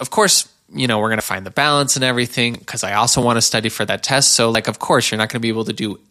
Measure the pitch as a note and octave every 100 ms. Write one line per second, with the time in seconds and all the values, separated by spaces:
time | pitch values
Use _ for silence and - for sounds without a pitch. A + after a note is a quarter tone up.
0 | C3 - G3+ - - _ _ - B2+ G#2+
1 | A2 A2 - F#2+ F#2+ C#3 D3 D3 C#3 C#3
2 | B2+ B2 A#2+ - A#2+ A#2 - A2+ F#2+ G2+
3 | A#2+ C3 A#2+ A#2 A2 A2+ A2+ - G#2 G2+
4 | - C3+ - - A2+ A2+ G#2+ G#2+ - C#3+
5 | - A2 A2 A#2+ A#2 A2 A2 A2 G#2+ F#2
6 | _